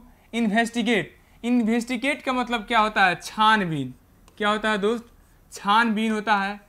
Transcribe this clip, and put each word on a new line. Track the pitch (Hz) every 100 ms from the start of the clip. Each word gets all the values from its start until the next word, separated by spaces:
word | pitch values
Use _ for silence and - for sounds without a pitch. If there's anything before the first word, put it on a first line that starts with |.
| - _ _ 226
investigate। | 226 208 233 240 220 214 - - _ _
इन्वेस्टिगेट | 233 247 214 233 233 247 269 294
का | 277
मतलब | 254 226 240 196
क्या | 233
होता | 214 214 190
है? | 170
छानबीन। | - - 214 220 180 151 127 131 _ _ _ -
क्या | 208
होता | 214 220
है | 214
दोस्त? | 202 233 - _ _ _ _
छानबीन | - 196 214 233 214 220
होता | 214 214 202
है। | 196 208